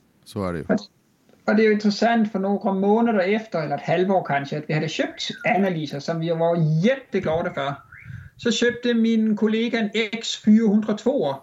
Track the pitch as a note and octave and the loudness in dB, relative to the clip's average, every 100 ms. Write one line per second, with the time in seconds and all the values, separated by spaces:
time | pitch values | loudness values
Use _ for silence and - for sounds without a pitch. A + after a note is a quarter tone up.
0 | _ _ - G#2+ F#2 E2+ - A3 - _ | _ _ -14 -6 -4 -4 -2 -4 -6 _
1 | _ _ _ _ - G#3+ A3 G#3 G#3 G3+ | _ _ _ _ 0 2 4 2 0 2
2 | A3+ A#3 G#3+ F#3+ G3 G3+ G#3 F#3+ G3+ A3 | 2 2 0 -2 -2 -2 -2 0 2 4
3 | A#3 G#3+ F3+ A3 G#3+ E3+ C#3+ C#3+ - E3+ | 4 2 2 0 -2 -4 -4 -4 0 0
4 | F#3 F#3 E3+ C#3 C#3 D#3 - D#3 D#3+ - | 2 0 0 -2 -4 -6 -4 -2 -2 -4
5 | E4 - - - - F3+ G3 E3 D3 C#3+ | -4 -6 -10 -6 -2 0 0 -2 -6 -6
6 | D3+ E3 E3 E3 E3 F3 D#3 D#3 G3+ C4+ | -6 -4 -2 0 0 2 2 2 2 0
7 | - D#3+ D3+ D#3+ F3+ F3 C#3 C#3+ - - | -2 -4 -2 -2 -2 -4 -6 -8 -14 -20
8 | - - - - A#3+ A3 A#3+ A#3 A#3+ A#3 | -16 -16 -18 -6 -2 2 0 0 0 2
9 | A3+ A3+ A3 G#3 G#3+ A3 A#3 A#3 G3+ A3 | 2 2 2 2 2 2 0 -2 -2 -2
10 | A3 A3 - - - G#3+ A3+ G#3 G#3+ G#3 | -4 -6 -8 -2 4 6 6 2 0 -2
11 | A#3+ C#4 D3 C3+ | 0 0 0 -4